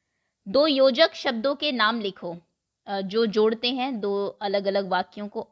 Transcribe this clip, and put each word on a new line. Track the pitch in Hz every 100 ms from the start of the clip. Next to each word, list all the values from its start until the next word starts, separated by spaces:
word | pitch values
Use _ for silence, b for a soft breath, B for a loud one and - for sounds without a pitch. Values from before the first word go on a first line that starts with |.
| _ _ _ _ -
दो | 233 311
योजक | 269 269 247 330
शब्दों | - - 233 262 285
के | 302
नाम | 254 214 233
लिखो, | 202 185 175 170 - _ _ _ -
अ, | 196
जो | 196 208 233
जोड़ते | 214 220 226 240
हैं | 262 262 240
दो | 202 202 202
अलग-अलग | - 208 202 196 196 190
वाक्यों | 185 185 - 208
को, | 226 -